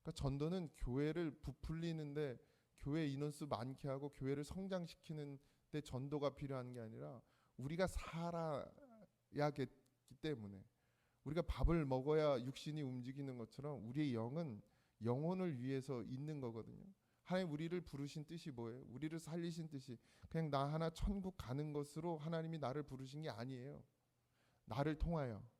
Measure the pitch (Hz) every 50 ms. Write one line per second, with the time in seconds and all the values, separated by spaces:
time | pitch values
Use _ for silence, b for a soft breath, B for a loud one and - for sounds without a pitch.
0 | _ 160 156 - 135 135 139 139 147 160 180 190 170 135 - - - 131 123 139
1 | 147 151 156 175 170 156 - - - 135 127 _ - - 160 165 165 170 165 160
2 | 151 147 143 151 151 139 117 - b b b b b b b - - 143 147 165
3 | 160 143 135 135 147 151 143 - 156 143 120 101 120 131 135 - - 139 131 139
4 | 143 143 - - 135 135 143 139 147 - - 185 190 190 190 185 175 160 - _
5 | - - 156 151 147 143 139 135 b b b b b _ - 151 147 - - 123
6 | 135 143 151 147 143 139 123 - 147 135 135 127 123 123 123 123 113 110 113 123
7 | 139 151 135 117 _ b b b b b b - 123 139 160 165 190 - - -
8 | - - - 165 170 170 170 165 165 160 147 127 90 - - - 285 254 226 220
9 | - - _ _ _ _ 98 135 147 151 139 143 131 - - - _ _ _ _
10 | _ - 127 - - 156 147 117 107 101 101 95 101 - b b b b b b
11 | b b b b b 135 151 175 170 - - - - 147 165 170 151 135 131 131
12 | 131 147 151 156 151 147 139 120 123 131 131 - - 156 151 156 147 131 127 127
13 | 120 127 135 143 139 135 127 120 113 110 - - 135 147 147 110 95 117 123 147
14 | 151 143 120 110 113 120 139 165 170 143 110 104 - b b b b b b b
15 | 107 117 120 135 151 165 185 185 185 175 143 120 123 131 135 135 131 - 135 120
16 | 104 - 131 127 147 151 156 143 131 117 113 113 104 110 117 - - 196 - b
17 | b b b b b - 175 185 185 170 147 147 160 165 175 180 170 - - 139
18 | 143 143 - 156 147 - 165 170 - 165 131 117 117 113 117 127 139 - 120 131
19 | 147 156 160 165 160 147 160 175 170 175 165 170 160 156 143 135 131 - 120 -
20 | B B B B B B - 165 160 151 139 135 139 143 151 160 165 165 165 -
21 | - 196 202 202 180 185 - - - 110 127 143 151 151 147 147 143 143 - 156
22 | 160 175 165 151 147 160 165 165 160 160 165 156 139 120 131 151 143 139 135 131
23 | 135 131 139 151 156 151 110 107 120 131 131 123 123 139 147 - - _ _ _
24 | _ _ _ _ b b b b b b b b b - 110 131 143 156 151 147
25 | - 160 170 156 139 123 107 98 110 - _